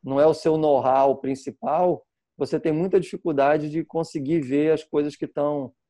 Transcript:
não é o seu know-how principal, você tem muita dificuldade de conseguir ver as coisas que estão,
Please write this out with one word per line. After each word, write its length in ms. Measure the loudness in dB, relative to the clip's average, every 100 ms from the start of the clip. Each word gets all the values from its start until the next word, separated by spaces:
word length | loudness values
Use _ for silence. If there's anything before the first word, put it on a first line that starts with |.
não 160 | -2 2
é 60 | 4
o 80 |
seu 240 | 4 0 2
know-how 580 | 4 4 4 4 4 2
principal, 880 | -4 -6 -8 -8 -2 0 2 0 _ _ _ -8
você 180 | -4 -2
tem 120 | -2
muita 280 | -2 0 -2
dificuldade 680 | -4 -8 -4 2 2 2 -2
de 160 | -6 -6
conseguir 540 | -6 -6 -6 -2 -2
ver 340 | 0 0 2
as 100 | 0
coisas 320 | 0 -4 -4 -6
que 100 | -10
estão, 460 | -4 -4 -4 -8 _